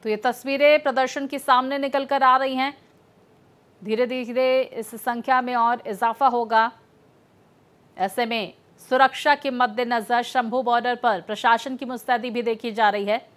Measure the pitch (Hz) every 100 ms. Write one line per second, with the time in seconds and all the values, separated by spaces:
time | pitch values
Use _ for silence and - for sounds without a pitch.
0 | 226 214 247 240 262 277 294 302 294 254
1 | 262 285 277 285 - 254 262 277 277 277
2 | 269 277 262 262 269 262 269 294 _ _
3 | _ _ _ _ _ _ _ _ 208 220
4 | 247 254 233 240 262 262 262 - 214 226
5 | - 240 233 254 247 247 233 240 - 190
6 | 233 220 269 240 226 220 226 - _ _
7 | _ _ _ _ _ _ _ _ _ -
8 | 190 196 233 226 185 - _ _ - 262
9 | 262 - 302 294 277 247 247 214 240 240
10 | 202 240 247 262 233 247 240 240 247 240
11 | 247 196 175 214 240 226 277 254 247 247
12 | - 247 240 226 233 226 240 214 214 202
13 | 202 220 -